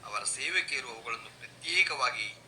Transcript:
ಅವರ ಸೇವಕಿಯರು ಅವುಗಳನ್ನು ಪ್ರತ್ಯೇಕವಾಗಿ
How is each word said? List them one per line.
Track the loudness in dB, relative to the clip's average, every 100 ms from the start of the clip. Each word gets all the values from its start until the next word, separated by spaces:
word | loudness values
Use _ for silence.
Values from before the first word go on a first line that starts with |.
ಅವರ | -4 -4
ಸೇವಕಿಯರು | -2 -2 2 2 2 -4 -4
ಅವುಗಳನ್ನು | -8 -6 -6 -6 -16
ಪ್ರತ್ಯೇಕವಾಗಿ | -18 -12 0 4 4 4 2 2 -4 -6